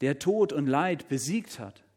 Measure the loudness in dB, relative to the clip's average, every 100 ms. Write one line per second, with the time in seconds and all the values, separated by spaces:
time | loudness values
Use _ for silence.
0 | -2 0 0 2 2 2 2 2 2 -2
1 | -2 -4 -2 -4 -4 -12 -14 -16 _